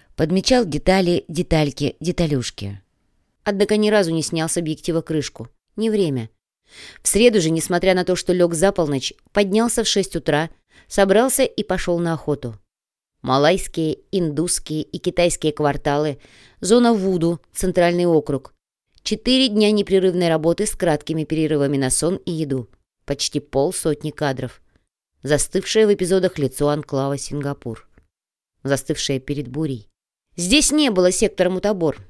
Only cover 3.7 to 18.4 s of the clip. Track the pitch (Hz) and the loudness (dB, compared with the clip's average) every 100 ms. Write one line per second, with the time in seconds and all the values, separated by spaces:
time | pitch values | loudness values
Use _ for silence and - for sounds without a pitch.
3.7 | 214 214 208 165 160 143 160 160 175 156 | 2 4 4 2 0 -2 -4 -2 -2 -4
4.7 | 151 - 165 156 156 139 - 117 _ _ | -4 -4 -4 -2 -4 -4 -10 -18 _ _
5.7 | - 220 214 170 127 110 _ _ _ _ | -4 -2 0 0 -2 -6 _ _ _ _
6.7 | - - - - 202 247 208 160 165 - | -20 -20 -8 -2 4 6 4 2 0 0
7.7 | 175 185 185 175 180 - 180 175 160 196 | 0 2 2 2 0 0 2 2 2 2
8.7 | 196 151 135 - - _ 202 196 214 233 | 2 0 -2 -4 -10 _ -2 2 2 2
9.7 | 233 214 202 180 165 156 147 165 - _ | 0 0 -2 -2 -4 0 0 -2 -10 _
10.7 | _ _ - 196 202 262 269 254 - 208 | _ _ 2 4 4 4 2 0 -2 -4
11.7 | 185 - 170 170 160 - 143 120 107 _ | -4 -2 -2 -2 -2 -4 -4 -6 -14 _
12.7 | _ _ _ _ _ 127 131 151 190 - | _ _ _ _ _ -2 2 4 2 -2
13.7 | - 156 - _ 196 165 143 175 - - | -4 -4 -4 _ -4 -2 -2 -2 -4 -6
14.7 | 156 - - 180 175 175 - 156 151 147 | -8 -8 -8 -4 0 0 0 -2 0 -2
15.7 | 139 147 143 151 135 - _ - _ 175 | -2 -2 -2 -2 -6 -14 _ -20 _ 2
16.7 | 240 240 220 190 180 165 175 _ - 185 | 4 4 2 0 0 -2 -2 _ -4 -2
17.7 | 180 175 175 175 160 147 135 | 2 2 2 2 2 2 -4